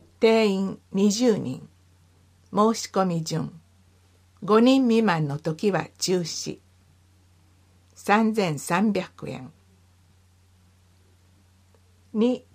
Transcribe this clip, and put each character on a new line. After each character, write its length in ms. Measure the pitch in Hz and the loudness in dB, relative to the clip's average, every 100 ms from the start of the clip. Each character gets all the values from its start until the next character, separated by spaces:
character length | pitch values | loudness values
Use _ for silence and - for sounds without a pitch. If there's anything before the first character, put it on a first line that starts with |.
| _ _ | _ _
定 260 | 226 226 214 | 2 4 2
員 300 | 190 196 - _ | 0 -4 -8 _
二 180 | 190 208 | 0 2
十 260 | 208 247 185 | 2 2 0
人。 320 | 123 135 - _ _ _ _ _ _ _ _ | -4 -10 -14 _ _ _ _ _ _ _ _
申 240 | 190 220 | 0 0
し 140 | 226 - | 0 -4
込 160 | 196 | -2
み 200 | 190 165 | 0 -2
順。 280 | 160 165 147 - _ _ _ _ _ _ _ _ | -4 -6 -6 -12 _ _ _ _ _ _ _ _
五 180 | 190 220 | 0 4
人 240 | 247 269 | 6 4
未 180 | 247 226 | 4 2
満 260 | 214 165 151 | 2 0 -2
の 100 | 143 | -4
時 320 | 165 160 208 | -6 -4 -2
は 180 | 180 - - | -2 -4 -8
中 220 | - 180 | -4 -2
止。 400 | 160 - - - _ _ _ _ _ _ _ _ _ _ _ _ _ | -4 -8 -12 -14 _ _ _ _ _ _ _ _ _ _ _ _ _
三 400 | - - 208 220 | -8 0 2 2
千 240 | 220 180 143 | 0 -2 -4
三 340 | - 175 214 | -4 -2 0
百 360 | 196 175 - - | -2 -6 -12 -14
円。 240 | - - - _ _ _ _ _ _ _ _ _ _ _ _ _ _ _ _ _ _ _ _ _ _ _ _ _ | -12 -16 -20 _ _ _ _ _ _ _ _ _ _ _ _ _ _ _ _ _ _ _ _ _ _ _ _ _
二、 340 | 220 240 247 - | 0 0 0 -8